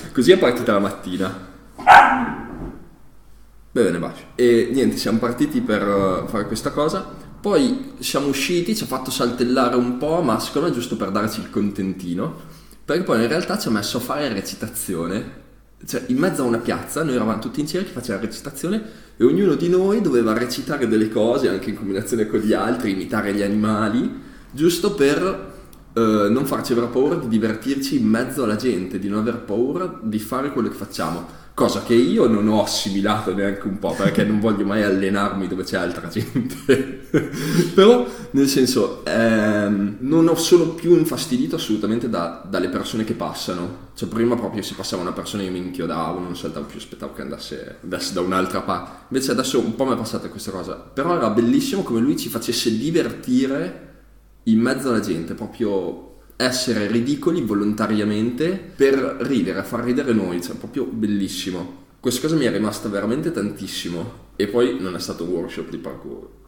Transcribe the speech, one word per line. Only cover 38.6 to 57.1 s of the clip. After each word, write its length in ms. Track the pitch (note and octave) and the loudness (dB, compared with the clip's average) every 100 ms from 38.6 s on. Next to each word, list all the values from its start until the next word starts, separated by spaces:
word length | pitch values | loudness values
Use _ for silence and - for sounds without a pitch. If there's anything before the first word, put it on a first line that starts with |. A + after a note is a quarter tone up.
| B2 A#2+ G2 - | 2 2 0 -2
ehm, 920 | - G2+ A2+ A2 G#2+ G#2 G#2 G2+ G2+ A2 | -2 2 4 4 2 2 2 2 0 -2
non 300 | C3 E3 E3 | 0 4 4
ho, 60 | D#3+ | 4
sono 340 | E3 F3 D#3+ | 6 6 6
più 260 | - E3 E3 | 0 4 4
infastidito 640 | D#3 B2+ - B2 - A2+ | 4 -2 -2 -2 0 -2
assolutamente 500 | - G#2+ G2+ A2+ B2+ | -2 -2 0 -2 -2
da, 340 | F#2+ E2+ - F#2 | -2 -4 -6 -4
dalle 220 | F#2 F2+ | -2 0
persone 340 | - - A2 | -2 -4 -4
che 100 | A2 | -2
passano. 760 | - E2 - - F2+ F2 - - | -2 -6 -6 -6 -6 -6 -10 -16
Cioè, 140 | - F#2 | -8 -4
prima 300 | G#2+ A#2 A#2+ | 0 2 2
proprio 240 | G2 G#2 | -2 -4
si 120 | G2 | -6
passava 280 | - F#2+ F#2 | -8 -6 -4
una 100 | F2+ | -4
persona, 320 | E2+ F2 G#2 | -6 -6 -4
io 80 | F#2+ | -4
mi 60 | F2+ | -4
inchiodavo, 600 | F2+ F2 E2 D#2+ D#2+ F2+ | -6 -4 -4 -4 -4 -4
non 180 | F2+ E2+ | -6 -6
saltavo 280 | D#2+ D2+ C#2+ | -8 -8 -10
più, 120 | - | -14
aspettavo 340 | - - - | -16 -12 -12
che 100 | - | -10
andasse, 560 | C2+ D2 - C2 A1+ - | -10 -10 -10 -12 -12 -14
andasse 300 | - F2+ - | -8 -6 -4
da 80 | F2+ | -2
un'altra 400 | F2+ F#2 F#2 F#2+ | 0 0 0 -2
parte. 460 | - F2+ - - - | -4 -4 -6 -16 -6
Invece 220 | C3 C3 | -2 0
adesso 280 | A#2 - C3 | -2 0 0
un 160 | A2 A2+ | 0 0
po' 80 | |
mi 120 | C3+ A2+ | -2 -2
è 20 | |
passata 320 | A2+ A2+ - | -4 -8 -8
questa 220 | G2+ - | -12 -10
cosa. 240 | F#2+ E2+ - | -10 -8 -12
Però 380 | - - D#3 | -10 -4 0
era 160 | E3+ A2+ | 2 2
bellissimo 540 | G#2 A#2 C#3 - - | 4 4 4 2 -2
come 160 | - A2+ | 0 0
lui 160 | C3 D#3+ | 2 0
ci 140 | - | -2
facesse 480 | A2+ A#2+ A#2 A#2+ A2 | -6 -4 -2 0 0
divertire 1120 | C#3+ E3 A#2+ A2 - B2+ C3+ C#3+ F3+ - - - - - - - | 0 0 0 -4 0 2 2 0 -4 -10 -18 -20 -20 -20 -20 -6
in 160 | - A2 | 2 4
mezzo 280 | A#2+ C3+ C3+ | 4 0 0
alla 140 | A2 | 0
gente, 320 | G2+ E2 E2 | 0 -4 -4
proprio 760 | G2 G#2+ - G#2+ G2 F2 - - - - - | -8 -8 -4 0 0 -2 -8 -14 -20 -14 -4
essere 460 | B2+ - - G#2+ G2+ | -2 0 0 0 2
ridicoli 540 | A#2 A#2+ | 0 0